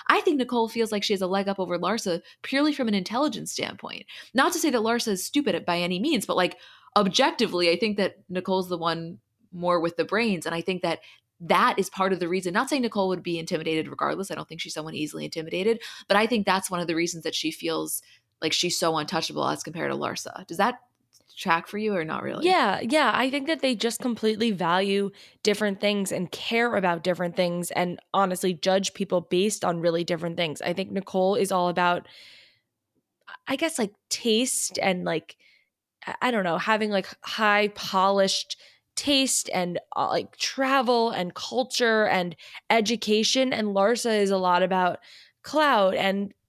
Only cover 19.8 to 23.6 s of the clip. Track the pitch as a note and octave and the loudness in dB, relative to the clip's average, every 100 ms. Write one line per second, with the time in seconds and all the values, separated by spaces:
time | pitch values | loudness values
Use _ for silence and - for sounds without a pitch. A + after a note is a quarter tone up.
19.8 | C#3+ C3+ C#3+ F3 - - F#3+ E3 A3 - | -4 -4 -4 -6 -10 -12 -8 -2 0 -2
20.8 | _ _ _ _ _ - F#3+ E3 - G#3 | _ _ _ _ _ -4 0 0 0 -4
21.8 | G#3+ F#3+ D#3 - - - F4 F4+ A3+ F#3 | -2 -2 -2 -4 -6 0 2 4 4 0
22.8 | A#3 D4+ B3 G#3 C4 C#4+ C4+ D#4+ | 0 2 4 2 2 -2 -2 0